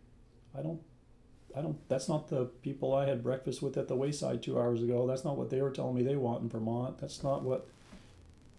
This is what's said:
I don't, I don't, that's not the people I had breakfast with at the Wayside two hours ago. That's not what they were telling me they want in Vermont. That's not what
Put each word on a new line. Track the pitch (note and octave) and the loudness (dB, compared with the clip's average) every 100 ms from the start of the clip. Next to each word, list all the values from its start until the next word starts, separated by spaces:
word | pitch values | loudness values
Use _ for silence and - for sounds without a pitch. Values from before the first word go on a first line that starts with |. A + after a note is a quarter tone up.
| - - - - - C#3 | -20 -20 -20 -20 -14 -8
I | |
don't, | D#3 E3 - - - - - - - | -6 -6 -10 -20 -20 -20 -20 -20 -12
I | C3+ | -6
don't, | D#3+ D3 - | -4 -4 -2
that's | - - | 0 2
not | D3+ - | -2 0
the | C#3 B2+ - | 0 0 -4
people | C#3 C3+ C3 C3+ | -6 -2 2 4
I | C#3 | 4
had | B2 | 2
breakfast | A#2+ B2+ - B2 | 0 -2 -2 -2
with | C#3 C#3 | -2 -2
at | - | 0
the | C3 | 2
Wayside | C#3 D3 C#3 B2 | 2 0 0 -2
two | C3+ B2+ | 0 2
hours | A#2+ A#2 | 4 4
ago. | A#2 A#2+ B2 | 2 2 2
That's | C3 D3+ | 0 -2
not | C3+ | -2
what | - | -2
they | C3 | 0
were | C#3 | 0
telling | C3 B2+ B2 | 0 0 2
me | |
they | B2 C#3+ | 4 4
want | A#2+ A#2+ | 2 0
in | A#2 | -2
Vermont. | A2+ A2 A#2+ B2+ - | -2 0 0 -2 -6
That's | C#3 - | -8 -4
not | C#3 C#3 | 0 0
what | C3 B2+ - - - - - - - - - | 2 -2 -2 -16 -20 -20 -20 -20 -20 -20 -20